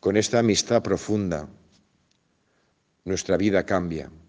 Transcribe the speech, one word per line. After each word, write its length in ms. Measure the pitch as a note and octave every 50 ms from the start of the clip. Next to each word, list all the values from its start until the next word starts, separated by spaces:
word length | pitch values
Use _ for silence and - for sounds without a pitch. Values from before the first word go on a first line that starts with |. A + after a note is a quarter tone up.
Con 180 | - F#2+ G2 G#2
esta 220 | G#2+ - - A#2
amistad 420 | A#2 A#2 G2+ F2+ - - A#2+ A#2 G2+
profunda, 680 | - F#2+ B2+ - - G#2 G#2+ G2+ F#2 E2 D2+ D#2 - - - _ _ _ _ _ _ _ _ _ _ _ _ _ _ _ _ _ _ _ _ _ _ _ _ _ _ _ _ _
nuestra 320 | F2+ F#2+ F2+ - - F#2 E2+
vida 260 | F#2+ G#2+ F#2+ F#2+ E2+
cambia 460 | - G#2 F#2 F2 F2 E2 D#2 C#2+ C2+ - - -